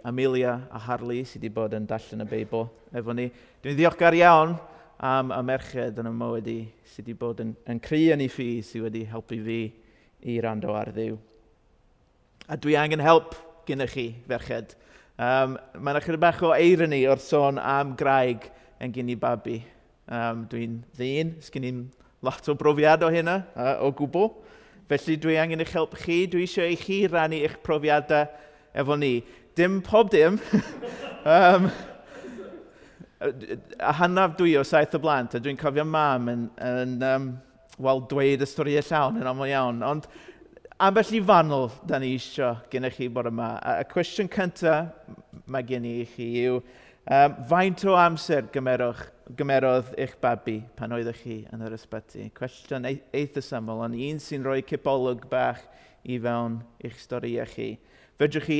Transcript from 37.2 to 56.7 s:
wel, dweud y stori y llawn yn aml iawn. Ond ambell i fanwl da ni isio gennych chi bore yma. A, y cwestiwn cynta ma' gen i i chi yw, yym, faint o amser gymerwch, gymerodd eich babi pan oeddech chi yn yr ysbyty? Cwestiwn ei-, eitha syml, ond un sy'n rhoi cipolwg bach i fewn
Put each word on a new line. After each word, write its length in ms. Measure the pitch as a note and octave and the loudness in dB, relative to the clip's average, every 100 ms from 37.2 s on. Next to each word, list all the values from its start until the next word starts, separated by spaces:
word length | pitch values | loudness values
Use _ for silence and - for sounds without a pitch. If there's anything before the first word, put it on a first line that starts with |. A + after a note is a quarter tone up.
| C3 B2 - _ _ - | -2 -10 -16 _ _ -4
wel, 220 | C3 C3+ A#2+ | 0 0 0
dweud 360 | C#3 C#3 C3+ C#3 | 2 2 2 0
y 20 | |
stori 300 | - D3 D3 | -2 0 0
y 60 | - | 0
llawn 320 | D#3 C3+ A2+ | 0 2 0
yn 100 | B2+ | -4
aml 220 | C3 C#3 | -4 -2
iawn. 320 | C#3 B2+ A#2+ A#2 | 0 0 -2 -4
Ond 200 | D3+ - - - - - - - - F#3+ | -4 -8 -18 -20 -20 -20 -20 -20 0 2
ambell 300 | G3 G#3+ A3 | 4 2 0
i 40 | G3 | 6
fanwl 460 | F3+ D#3 C#3 B2 - E3 | 6 6 0 -2 -6 -6
da 80 | C#3+ | -4
ni 140 | C3 B2+ | -2 -4
isio 380 | - - B2 A#2 - | -6 -2 -2 -2 -6
gennych 280 | B2+ B2+ - | -6 -4 -6
chi 100 | B2 | -6
bore 240 | A#2+ A#2 | -4 -4
yma. 220 | A2+ A#2 A2+ | -4 -6 -6
A, 220 | - G2+ | -4 -4
y 60 | C3+ | -2
cwestiwn 400 | - F3 - F#3 | -2 -2 -2 -4
cynta 460 | - F3+ - E3 D3+ E3+ - - - - - - | -2 -4 0 2 2 0 -10 -20 -20 -20 -20 -8
ma' 140 | C3 A#2+ | -6 -4
gen 240 | B2+ A#2 | -6 -4
i 60 | A#2+ | -6
i 20 | A#2 | -8
chi 160 | - A#2 A#2+ | -8 -6 0
yw, 180 | B2 B2+ - - - _ - | 0 0 -4 -18 -20 _ 2
yym, 300 | C#3 C#3+ - A#2+ | 4 4 2 0
faint 380 | E3+ F#3+ F3 G3 | 2 2 2 4
o 80 | F3+ | 6
amser 500 | E3+ E3 - D3 A2 | 6 4 0 -2 0
gymerwch, 480 | C#3 B2+ B2 B2 A#2 - - - B2 | -4 0 0 0 -4 -12 -18 -16 -6
gymerodd 540 | C#3 C3+ C3 B2+ B2 - | 2 4 4 2 0 -6
eich 160 | B2+ - | -8 -2
babi 380 | - G#2+ - G#2+ A#2 - | -2 0 -4 -8 -10 -12
pan 160 | A2+ A#2+ | -8 -6
oeddech 300 | A#2 A#2 B2 | -6 -8 -12
chi 160 | A2 G#2+ | -12 -12
yn 160 | A2+ A2 | -12 -10
yr 100 | A2+ | -12
ysbyty? 540 | - A2 - G#2 G#2 - | -12 -14 -12 -14 -16 -10
Cwestiwn 480 | B2+ - - C3+ B2+ | -12 -12 -10 -6 -6
ei-, 140 | C#3 - C#3 | -8 -6 -6
eitha 260 | C#3+ C#3+ | -4 -6
syml, 380 | - B2+ A2 A2+ A#2 | -8 -8 -6 -6 -6
ond 80 | A#2+ | -6
un 240 | C#3+ D3+ | -6 -8
sy'n 220 | - C#3+ C3 | -8 -6 -2
rhoi 160 | C3+ C3+ | -4 -4
cipolwg 560 | D3 D3 C3+ B2+ A#2+ - | -4 -2 0 0 -4 -4
bach 320 | B2+ B2 A#2+ - - - _ - | -2 -2 -4 -12 -20 -20 _ -8
i 160 | B2 | -6
fewn 400 | A#2+ A#2+ A#2 A#2 A#2 | -2 -2 -4 -6 -12